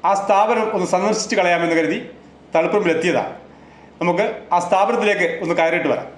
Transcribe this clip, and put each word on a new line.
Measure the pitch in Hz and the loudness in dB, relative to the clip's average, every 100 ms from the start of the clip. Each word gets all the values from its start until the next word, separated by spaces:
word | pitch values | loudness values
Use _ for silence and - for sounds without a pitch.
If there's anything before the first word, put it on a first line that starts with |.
| 175 | 0
ആ | 196 | 0
സ്ഥാപനം | 196 196 220 226 214 196 | 2 2 2 0 -2 -4
ഒന്ന് | 180 | 0
സന്ദർശിച്ച് | 185 202 214 - 190 | 0 0 -2 -2 0
കളയാമെന്ന് | 175 170 170 165 | 2 2 0 0
കരുതി | 156 214 - - - - - 165 | 0 -4 -8 -18 -20 -20 -4 0
തളിപ്പറമ്പിലെത്തിയതാണ്. | 170 202 180 160 175 135 95 - - - - - - - | 2 0 2 0 0 0 -2 -10 -20 -20 -20 -20 -20 -4
നമുക്ക് | 175 175 233 - - 180 | -2 0 -2 -4 -2 -2
ആ | 175 | 2
സ്ഥാപനത്തിലേക്ക് | 190 214 226 208 196 175 - | 2 2 2 0 2 0 -2
ഒന്ന് | 165 170 | -2 0
കയറിയിട്ട് | 165 170 156 | 2 0 0
വരാം. | 104 - | -2 -4